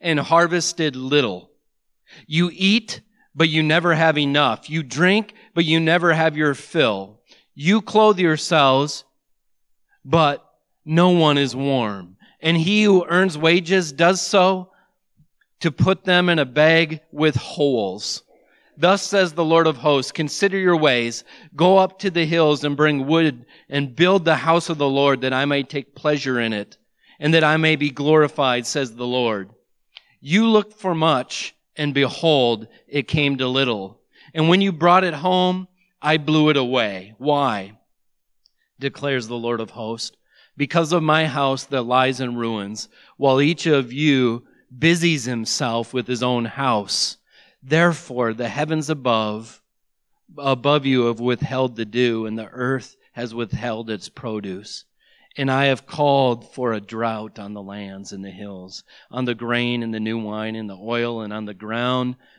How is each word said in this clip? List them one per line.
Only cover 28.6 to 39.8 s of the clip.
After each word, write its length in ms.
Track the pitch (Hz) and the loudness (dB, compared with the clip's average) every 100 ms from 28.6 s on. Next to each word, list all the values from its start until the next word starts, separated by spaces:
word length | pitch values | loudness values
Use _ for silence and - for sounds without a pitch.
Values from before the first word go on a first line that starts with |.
| 120 | -4
says 280 | 151 131 | -6 -6
the 120 | 113 123 | -6 -4
Lord. 420 | 127 120 104 95 _ _ _ _ _ _ _ | -2 -2 -2 -6 _ _ _ _ _ _ _
You 260 | 139 185 226 | -2 2 4
looked 280 | 214 208 | 4 2
for 200 | - 190 | -4 -4
much, 600 | 165 160 135 127 - - - _ | 0 2 2 -2 -8 -10 -14 _
and 200 | - 147 | -6 -4
behold, 760 | 135 131 - 165 147 120 110 113 _ _ | 0 -2 0 2 4 2 0 -6 _ _
it 220 | 147 131 | -6 -4
came 300 | 156 143 135 | -2 0 -2
to 100 | 127 | -2
little. 540 | 131 131 107 95 - _ _ - | 0 -2 -2 -8 -16 _ _ -10
And 160 | 165 160 | 0 4
when 100 | 180 | 4
you 100 | 196 | 2
brought 340 | 160 170 180 | 2 4 4
it 100 | 185 | 2
home, 540 | 151 185 185 185 185 185 _ _ _ | -2 0 0 0 -2 -6 _ _ _
I 160 | 147 156 | -2 0
blew 320 | 147 156 151 | 2 2 4
it 80 | 143 | 2
away. 560 | 123 127 110 95 98 110 | 0 0 -2 -4 -14 -8
Why? 640 | 139 143 139 104 98 107 _ _ _ _ _ _ _ _ _ _ | -2 0 0 -2 -6 -16 _ _ _ _ _ _ _ _ _ _
Declares 500 | 139 - 143 131 113 | -10 -8 -4 -4 -6
the 100 | 120 | -8
Lord 220 | 117 117 | -4 -6
of 100 | 110 | -6
hosts. 440 | 117 | -10